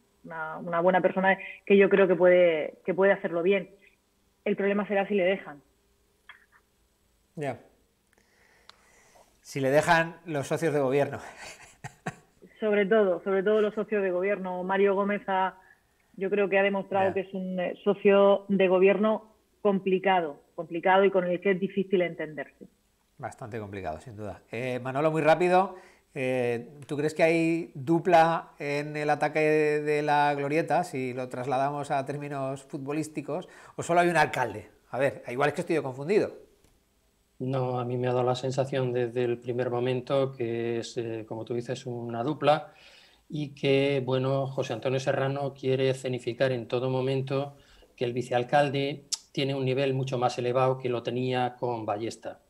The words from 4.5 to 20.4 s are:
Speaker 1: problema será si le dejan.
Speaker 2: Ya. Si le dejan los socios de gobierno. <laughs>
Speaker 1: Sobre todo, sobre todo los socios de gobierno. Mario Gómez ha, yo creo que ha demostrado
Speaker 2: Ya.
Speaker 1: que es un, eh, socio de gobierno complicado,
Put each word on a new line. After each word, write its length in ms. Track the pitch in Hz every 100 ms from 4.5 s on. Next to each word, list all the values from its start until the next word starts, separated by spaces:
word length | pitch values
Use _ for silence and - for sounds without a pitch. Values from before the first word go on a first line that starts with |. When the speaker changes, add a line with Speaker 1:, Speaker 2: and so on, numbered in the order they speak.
| 202
Speaker 1:
problema 320 | 202 202 202
será 200 | 202 196
si 60 |
le 120 | 208 180
dejan. 360 | 190 - 147 _ _ _ _ _ _ _ - _ _ _ _ _ _ _ _ _ -
Speaker 2:
Ya. 240 | 143 117 - _ _ _ _ _ _ _ _ _ _ - _ _ _ _ _ _
Si 180 | - 143
le 100 | 131
dejan 480 | 143 151 165 165 175 -
los 220 | 147 131
socios 260 | 156 160
de 60 | 147
gobierno. 400 | 135 139 131 110 - - - - - _ -
<laughs> 720 | - - - _ _ - _
Speaker 1:
Sobre 260 | 220 208 196
todo, 360 | 220 202 170
sobre 200 | 202 196
todo 180 | 190 214
los 120 | 208
socios 280 | 214 202 208
de 80 | 190
gobierno. 520 | 175 190 202 185 180
Mario 320 | 185 196 202 196
Gómez 260 | 202 202 -
ha, 300 | 190 185 180 - _ _ _ _ -
yo 140 | 190
creo 180 | 202 196
que 100 | 196
ha 60 |
demostrado 460 | 196 196 190 196 190
Speaker 2:
Ya. 40 |
Speaker 1:
que 60 | 185
es 120 | 190
un, 260 | 190 185 185
eh, 140 | 175 -
socio 640 | - 196 208 196 202 196 -
de 220 | 196 185
gobierno 640 | 185 190 196 214 214 - _ _ _
complicado, 760 | 208 190 190 185 190 185 160 143